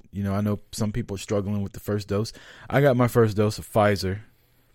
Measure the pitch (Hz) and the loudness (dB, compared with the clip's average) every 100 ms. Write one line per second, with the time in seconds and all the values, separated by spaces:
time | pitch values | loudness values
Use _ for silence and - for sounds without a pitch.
0 | - 98 98 98 104 104 - - 107 98 | -10 -6 -2 0 0 -2 -6 -4 -4 -4
1 | - 95 - 104 101 104 98 - - 104 | -6 -10 -2 -2 -2 -4 -6 -8 -6 -6
2 | 101 101 113 - - - - 123 143 123 | -2 -4 -4 -10 -20 -20 -2 2 4 4
3 | 123 123 113 101 107 - - 113 104 101 | 2 4 4 4 0 -2 -2 2 4 2
4 | 92 101 - _ _ _ _ | -2 -6 -10 _ _ _ _